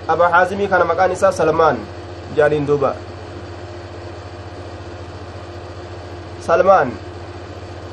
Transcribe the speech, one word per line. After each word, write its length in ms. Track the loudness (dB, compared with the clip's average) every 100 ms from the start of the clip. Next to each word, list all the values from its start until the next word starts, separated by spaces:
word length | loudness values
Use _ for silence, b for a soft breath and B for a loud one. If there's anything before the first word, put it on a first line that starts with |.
| -2
أبا 160 | 4 6
حازم 320 | 6 4 2 2
كان 200 | 4 4
مكان 240 | 4 2
إسا 180 | 4 2
سلمان. 460 | 4 2 6 4 4 -4 -12 -14 -14 -6 4
جالين 300 | 4 4 2
دوبا. 280 | 2 2 -2 -10 -14 -14 -14 -14 -14 -14 -14 -14 -14 -14 -14 -14 -14 -14 -14 -14 -12 -14 -12 -12 -14 -14 -14 -14 -14 -12 -14 -12 -12 -12 -14 -14 -8 2
سلمان. 420 | 6 8 8 6 -4 -12 -14 -14 -14 -14 -14 -14 -14 -14